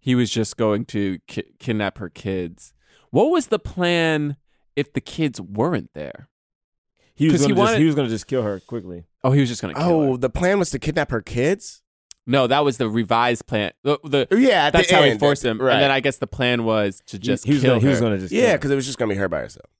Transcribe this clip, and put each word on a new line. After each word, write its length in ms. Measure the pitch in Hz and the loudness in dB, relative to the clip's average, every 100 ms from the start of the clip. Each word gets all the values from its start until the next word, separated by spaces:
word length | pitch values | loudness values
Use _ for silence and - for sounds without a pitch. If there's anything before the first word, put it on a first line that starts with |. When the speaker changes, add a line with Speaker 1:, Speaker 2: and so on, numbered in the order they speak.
Speaker 1:
he 160 | - 127 | 0 0
was 140 | 120 | 2
just 260 | - 110 - | -2 -4 -2
going 280 | 113 104 - | 0 0 -4
to 340 | 104 98 90 _ | -4 -4 -6 _
ki-, 160 | - - _ | -12 -12 _
kidnap 380 | - 107 101 - | -6 -2 -2 -6
her 120 | 90 | -16
kids. 640 | - 104 95 87 87 - _ _ _ _ | -10 -6 -4 -6 -10 -20 _ _ _ _
What 200 | 135 254 | 0 2
was 160 | 349 - | 2 0
the 140 | 220 | -4
plan 760 | - - 175 175 165 156 147 143 _ _ _ | -4 -4 0 2 0 0 -4 -8 _ _ _
if 180 | - 143 | -8 -6
the 80 | - | -6
kids 400 | - - 156 113 | -10 -4 -4 -4
weren't 500 | 90 101 139 151 73 | -12 -2 -2 -2 -6
there? 340 | - 73 - - _ _ _ _ _ _ _ _ | -12 -14 -14 -20 _ _ _ _ _ _ _ _
Speaker 2:
He 120 | _ 151 | _ 2
was 80 | |
Speaker 1:
'Cause 60 | 127 | 4
he 40 | 139 | 4
Speaker 2:
gonna 80 | |
just, 120 | 135 208 | 4 2
Speaker 1:
wanted 140 | 220 | 4
Speaker 2:
he 60 | 160 | 2
was 80 | |
gonna 140 | 147 131 | 2 -2
just 180 | 110 - | -4 -4
kill 160 | 131 | -4
her 160 | 107 95 | -2 -6
quickly. 440 | _ 120 92 87 85 _ | _ -12 -12 -16 -18 _
Speaker 1:
Oh, 80 | 131 | 0
he 100 | 139 | 2
was 80 | 131 | 2
just 140 | 120 | -2
gonna 120 | 95 | -8
kill 80 | 82 | -2
Speaker 3:
Oh, 260 | 170 165 143 | 0 2 2
Speaker 1:
her. 40 | 127 | 0
Speaker 3:
the 100 | 127 | -2
plan 300 | - 180 202 | 0 0 0
was 120 | 175 | 0
to 80 | 131 | -4
kidnap 320 | - 151 147 | -4 -4 -2
her 100 | 120 | -4
kids? 600 | - 120 135 202 - - _ _ _ - - | -6 -2 -2 -2 -8 -20 _ _ _ -18 -2
Speaker 1:
No, 220 | 135 127 | 0 2
that 160 | 135 | 2
was 120 | 147 135 | 2 0
the 100 | 117 | -2
revised 560 | 113 107 117 120 120 - | -2 0 2 2 0 -4
plan. 240 | 113 101 - | -4 -4 -4
The, 140 | 139 147 | -4 -2
the, 240 | 156 139 127 208 | 0 -2 2 4
Speaker 3:
Yeah, 300 | 262 196 147 | 4 4 2
at 60 | |
the 60 | 165 | 2
Speaker 1:
that's 120 | 170 | 4
how 120 | 175 | 4
he 60 | 147 | 4
Speaker 3:
end. 100 | 110 | 4
Speaker 1:
forced 240 | 143 143 | 2 2
him. 160 | 127 110 | -2 0
Speaker 3:
Right. 120 | 131 | 2
Speaker 1:
And 80 | 113 | 2
then 100 | 143 | 2
I 80 | 135 | 2
guess 180 | 139 131 | 0 -4
the 80 | 135 | -8
plan 380 | - 123 120 | -2 -2 0
was 360 | 113 110 104 95 - | 0 0 0 -4 -14
to 100 | 101 | -10
Speaker 2:
He, 40 | |
Speaker 1:
just 240 | 110 131 | -4 -4
Speaker 2:
he 80 | - | 0
was 100 | 143 | 2
Speaker 1:
kill 120 | 127 | 4
Speaker 2:
gonna, 60 | 120 | 4
he 60 | 127 | 2
was 120 | 135 | 2
Speaker 1:
her. 40 | |
Speaker 2:
gonna 140 | 117 101 | 0 -2
just 140 | 92 | -2
kill 100 | 208 | 0
Speaker 3:
Yeah, 100 | 240 | 2
Speaker 2:
her. 60 | 165 | 2
Speaker 3:
'cause 120 | 139 | 0
it 20 | |
was 120 | 139 131 | -2 -2
just 120 | 131 | -4
gonna 160 | 113 | -4
be 40 | 98 | -2
her 100 | 98 | -2
by 100 | 80 | -4
herself. 320 | 57 - - _ | -8 -14 -20 _